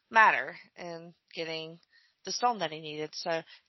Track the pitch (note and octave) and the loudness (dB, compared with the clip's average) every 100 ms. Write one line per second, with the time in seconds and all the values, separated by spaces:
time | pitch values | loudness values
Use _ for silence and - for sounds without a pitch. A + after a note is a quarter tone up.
0 | _ A3+ G#3 C3+ C#3 E3+ - - F3 E3 | _ 6 8 6 0 -8 -18 -14 -12 -12
1 | E3+ E3 _ - D#3+ D#3+ D#3+ E3+ _ _ | -14 -20 _ -10 -8 -8 -10 -16 _ _
2 | _ _ - - B3 A3 E3 D#3 D#3 D3+ | _ _ -8 -2 0 0 -4 -6 -10 -8
3 | D3+ - F3+ E3 E3 - | -8 -6 -4 -4 -4 -14